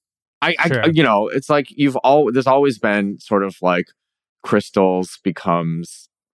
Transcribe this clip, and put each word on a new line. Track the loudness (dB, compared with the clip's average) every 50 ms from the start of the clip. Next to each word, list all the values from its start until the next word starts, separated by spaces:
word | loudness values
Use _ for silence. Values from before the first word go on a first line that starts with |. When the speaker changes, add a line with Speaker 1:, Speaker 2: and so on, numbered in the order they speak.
| _ _ _ _ _ _ _ _
Speaker 1:
I, | -4 -4 -2 -2
I, | -2 -2
Speaker 2:
Sure. | 0 0 0 2
Speaker 1:
you | 2 4
know, | 4 4 2 2 0 -2
it's | -4 -6 -2 0
like | -2 -2 -2 -4
you've | -4 -2 -2 0 0 0 2
al-, | 4 4 4 2 2
there's | 0 0 2
always | 2 2 4 2 2 0 -2
been | -2 -2 0 0 -2 -2 -6 -10
sort | -6 -2 -2 -2
of, | 0 -2 -6 -4
like, | -2 0 0 0 -4 -6 _ _ _ _ _ _ _ _ _ _
crystals | -4 0 0 0 0 -2 0 0 2 2 2 -2 -4 -6 -12 -6 _
becomes | -6 -6 -4 -4 -2 -2 -2 -2 -4 -6 -6 -8 -12 -16 -20 -20 _ _ _ _ _